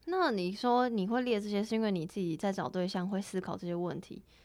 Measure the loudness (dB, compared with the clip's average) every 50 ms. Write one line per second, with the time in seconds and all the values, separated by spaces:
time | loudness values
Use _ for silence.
0 | _ -4 0 2 2 2 2 0 0 -2 -2 0 2 4 4 4 4 2 0 0
1 | 0 0 0 0 0 0 0 0 0 0 -2 -2 0 0 0 0 2 4 4 4
2 | 4 4 0 -2 -2 -2 -2 0 0 0 0 0 -2 -2 0 0 0 0 0 -2
3 | 0 0 -2 -2 -2 -2 -4 -4 -4 -4 -6 -6 -4 -4 -2 -2 -2 -2 -4 -6
4 | -8 -10 -14 -16 -16 _ -20 -20